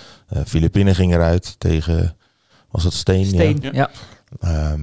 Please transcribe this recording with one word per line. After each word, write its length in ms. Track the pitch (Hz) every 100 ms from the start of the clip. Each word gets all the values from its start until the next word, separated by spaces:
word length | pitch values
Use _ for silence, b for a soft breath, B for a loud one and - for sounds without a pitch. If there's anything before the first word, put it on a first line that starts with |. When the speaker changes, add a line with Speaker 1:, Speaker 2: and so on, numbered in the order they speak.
| B B B
Speaker 1:
Eh, 140 | - 71
Filipijnen 500 | 82 82 98 98 90
ging 180 | 90
eruit 420 | 85 82 87 - -
tegen, 560 | 85 80 80 82 85 - b b b b b
was 120 | -
dat 100 | 85
Steen? 320 | - - 95 98
Speaker 2:
Steen, 320 | 90 95 101
Speaker 1:
Ja. 80 | -
Speaker 2:
ja. 160 | 131 135 B B B B -
Speaker 1:
Ehm, 420 | 87 78 76 76